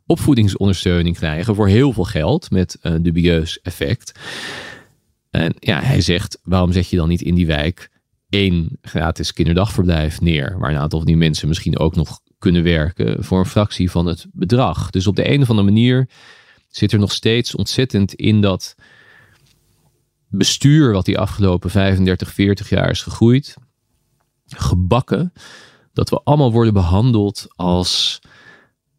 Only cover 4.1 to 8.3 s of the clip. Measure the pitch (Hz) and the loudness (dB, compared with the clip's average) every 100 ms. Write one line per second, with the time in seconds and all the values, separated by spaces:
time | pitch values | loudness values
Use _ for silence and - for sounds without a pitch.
4.1 | - - - - - - - - _ _ | -20 -16 -14 -14 -14 -16 -20 -20 _ _
5.1 | _ _ 80 82 - - 80 127 95 87 | _ _ -2 -2 -2 -2 -2 0 0 2
6.1 | 87 - - - 92 87 92 85 92 80 | 0 -2 -10 -2 0 2 0 0 0 0
7.1 | 87 - 87 82 76 73 - - _ _ | -2 0 0 2 0 -2 -6 -14 _ _
8.1 | _ _ | _ _